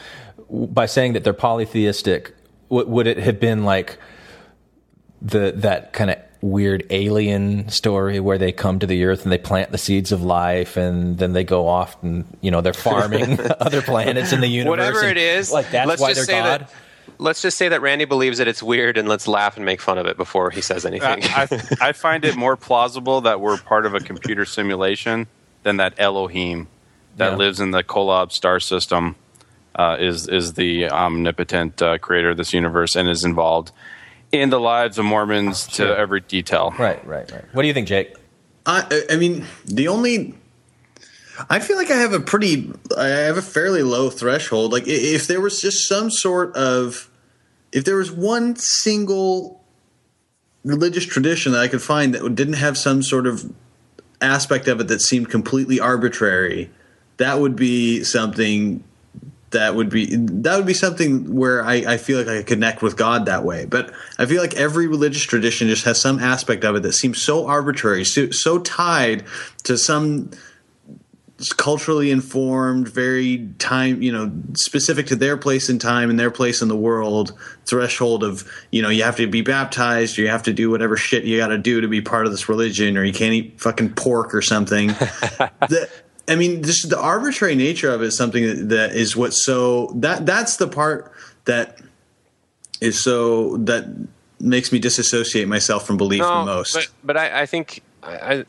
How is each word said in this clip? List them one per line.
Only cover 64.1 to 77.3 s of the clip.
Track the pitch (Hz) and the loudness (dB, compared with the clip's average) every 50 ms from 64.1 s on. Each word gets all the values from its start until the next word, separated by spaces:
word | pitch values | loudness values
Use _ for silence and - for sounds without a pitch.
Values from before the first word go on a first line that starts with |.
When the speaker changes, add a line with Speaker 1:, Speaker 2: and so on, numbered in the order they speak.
| - - | -4 -2
Speaker 4:
I | 123 | 0
feel | 120 165 180 | 2 2 2
like | 175 165 - | 0 0 0
every | - 143 151 151 170 170 | 0 0 0 0 0 0
religious | 160 156 143 147 147 139 147 - | 0 0 2 2 0 0 -2 -2
tradition | - 120 113 107 117 - - 117 110 | 0 2 2 2 2 2 2 2 2
just | 110 107 - | 2 2 2
has | 120 113 - | 2 2 2
some | - 135 135 123 | 2 2 2 2
aspect | 123 127 127 131 - - 113 90 110 | 2 0 0 0 0 -2 -2 0 0
of | 107 101 | 0 0
it | 104 90 | 0 0
that | - - | 0 0
seems | - - 127 113 - | 0 0 0 -2 0
so | - - 147 165 131 | 0 0 0 0 2
arbitrary, | 131 143 147 135 143 135 - - 107 98 92 92 | 0 0 0 0 0 -2 0 2 2 2 2 0
so, | - - 143 135 - | 0 2 2 0 0
so | - - - 160 170 175 | 0 0 0 2 0 0
tied | 175 - - - 175 175 170 147 127 113 110 101 - - - - - - - - - | -2 -2 -2 -2 0 2 2 2 2 2 0 -2 -6 -10 -12 -14 -14 -14 -14 -8 -2
to | - 123 | -2 0
some | 117 - - 151 151 156 151 147 143 - - - - - - - _ _ _ _ _ _ - - - _ _ _ _ _ _ _ - | 0 2 2 2 2 2 0 -2 -2 -4 -8 -12 -20 -20 -20 -20 _ _ _ _ _ _ -20 -20 -20 _ _ _ _ _ _ _ -10
s-, | - - | -8 -6
culturally | - - - 147 151 143 - 160 156 147 143 143 | -4 -2 0 0 0 0 0 0 0 2 2 2
informed, | 135 131 131 - - 135 131 131 131 131 131 127 127 127 127 113 | 2 0 0 -2 -4 -2 -2 0 0 0 0 0 0 0 -2 -2
very | - 127 127 127 127 127 127 127 127 120 117 98 - | -2 -2 0 0 0 0 0 0 -2 -2 -6 -8 -8
time, | - - - 127 131 131 131 127 95 123 | -6 -4 -2 0 0 0 0 0 0 0
you | 123 | -2
know, | 117 110 107 104 - 85 - - - | -2 -2 -4 -4 -6 -8 -10 -8 -4
specific | - - - - 139 - - - 147 135 | -4 -2 -2 0 0 0 0 0 0 0
to | - 131 | 0 0
their | 110 139 139 143 | 0 0 0 0
place | - - 143 135 135 - | 0 0 0 0 0 0
in | - 123 110 | 0 0 0
time | - 117 120 120 120 117 | 0 0 0 2 2 2
and | 117 117 | 2 2
their | 120 120 | 2 2
place | 117 - 127 120 117 - | 2 0 0 0 0 0
in | 117 | 0
the | 110 107 | 0 0
world | 107 107 113 113 113 110 107 104 107 101 95 | 0 0 0 0 0 0 0 0 0 0 -2